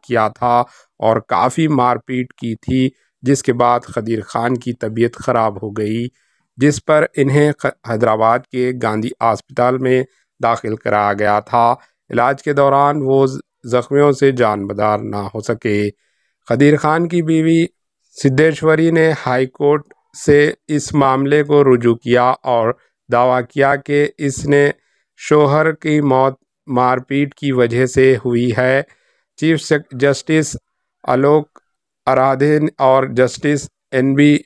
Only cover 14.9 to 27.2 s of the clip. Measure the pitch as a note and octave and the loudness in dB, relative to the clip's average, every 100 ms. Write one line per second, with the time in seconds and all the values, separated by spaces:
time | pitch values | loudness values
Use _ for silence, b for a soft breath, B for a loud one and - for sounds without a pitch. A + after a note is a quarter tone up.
14.9 | G#2+ A2 G#2 G2 A2 - A2+ A#2 G#2 G#2 | -2 -4 -8 -8 -10 -8 -6 -2 -2 -2
15.9 | - _ _ _ _ - A#2+ C#3+ D3 D3+ | -6 _ _ _ _ -6 2 4 4 0
16.9 | D#3+ E3+ E3+ D#3 D#3+ D#3+ E3 E3+ - _ | -2 -2 -4 -2 0 2 0 0 -6 _
17.9 | _ _ - C#3+ C3 D#3+ D3 D#3 D#3 E3 | _ _ -2 0 2 2 2 0 2 2
18.9 | E3 D#3+ D3+ - B2+ B2+ - C#3+ D3+ - | 2 0 0 -2 -2 -4 -2 0 0 -4
19.9 | _ _ - - D3 D3 - _ D3 - | _ _ -8 2 4 2 -2 _ -6 -2
20.9 | D3+ C#3 C3 C#3 D3 D3 D3 C#3 B2 A#2+ | 0 2 0 0 0 2 2 4 4 2
21.9 | A#2 A#2+ A#2+ B2 C3 - A#2+ A2+ B2 _ | -2 0 0 2 -2 -2 -2 -2 -4 _
22.9 | _ _ A#2+ B2+ B2+ A#2+ C3 C#3 C#3 C#3 | _ _ 0 0 0 -4 -2 0 0 -2
23.9 | C#3+ D3 - C#3+ C3+ D3 C#3+ C#3+ - _ | -2 -2 -4 -6 -6 0 2 2 -2 _
24.9 | _ _ _ - D3+ D3 D3 D#3 D3+ D#3+ | _ _ _ 0 2 4 2 0 -2 -2
25.9 | D3+ C#3+ C3 C3+ C3 _ _ - B2 B2+ | 0 2 2 2 -2 _ _ -6 0 0
26.9 | B2+ B2+ C#3 | 0 -4 -4